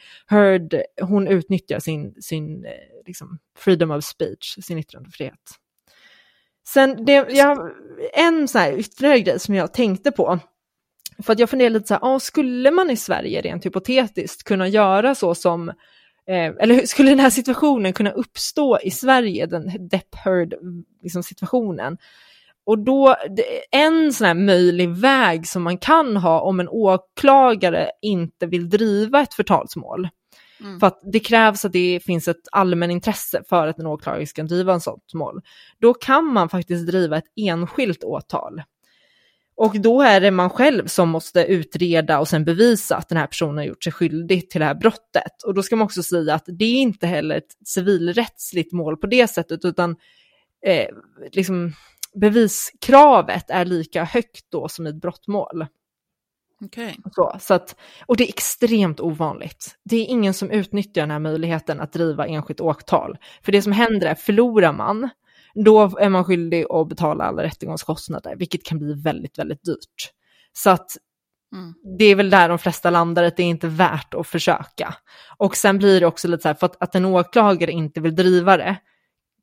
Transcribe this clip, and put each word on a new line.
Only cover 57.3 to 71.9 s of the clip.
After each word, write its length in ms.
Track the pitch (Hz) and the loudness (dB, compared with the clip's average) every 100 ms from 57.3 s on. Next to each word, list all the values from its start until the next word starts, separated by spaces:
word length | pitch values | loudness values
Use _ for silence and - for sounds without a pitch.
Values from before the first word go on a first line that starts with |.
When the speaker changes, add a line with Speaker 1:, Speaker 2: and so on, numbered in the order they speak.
| - | -4
Speaker 1:
så 140 | - | -2
att, 220 | 180 - - - - - | -2 -2 -16 -20 -20 -4
och 100 | 240 | 0
det 80 | |
är 40 | 240 | 0
extremt 720 | - - - 233 226 185 147 | -2 -8 -2 0 2 0 -2
ovanligt. 760 | 170 156 160 - 165 - - - | -6 -4 -6 -6 -14 -18 -20 -20
Det 120 | - 226 | -4 -4
är 80 | 220 | -2
ingen 280 | 247 196 | 0 0
som 160 | 190 190 | -2 -4
utnyttjar 520 | 214 190 202 202 175 | -4 -4 -6 -4 -4
den 80 | 151 | -4
här 80 | 151 | -4
möjligheten 600 | 156 160 170 160 - 151 | -4 -4 -4 -6 -6 -8
att 120 | 151 | -8
driva 340 | 160 165 143 147 | -4 -4 -2 -6
enskilt 340 | 156 - 151 | -6 -8 -4
åtal. 560 | 165 - - 175 - - - - | -4 -4 -2 -2 -2 -12 -20 -12
För 100 | - | 0
det 100 | 202 | 0
som 100 | 202 | 2
händer 340 | 202 233 208 160 | 2 2 2 -2
är, 80 | |
förlorar 580 | 160 - 208 247 214 170 | -2 0 2 4 4 2
man, 360 | 151 107 214 247 - _ _ _ | 2 -4 -4 -6 -10 _ _ _
då 440 | 214 214 214 202 - | 2 6 6 6 2
är 100 | 202 | 2
man 160 | 185 | 2
skyldig 400 | 180 180 165 170 - | 0 -2 0 -2 -2
att 180 | 160 160 | -2 -2
betala 360 | - 160 160 | -4 -4 -2
alla 180 | 87 - | -4 -4
rättegångskostnader, 920 | 165 - 175 160 - - - 160 - - | -6 -8 -12 -10 -8 -10 -8 -12 -12 -10
vilket 280 | 180 - | -6 -8
kan 140 | - 160 | -6 -8
bli 160 | 147 | -6
väldigt, 440 | 147 156 - - - | -6 -6 -6 -10 -10
väldigt 260 | 156 147 | -10 -8
dyrt. 480 | 170 - - - - _ _ _ _ | -8 -10 -12 -18 -18 _ _ _ _
Så 180 | - 202 | -2 0
att 200 | 180 - - _ _ _ _ _ | 0 -2 -20 _ _ _ _ _
Speaker 2:
Mm. 200 | 190 170 - 202 | -16 -16 -20 -16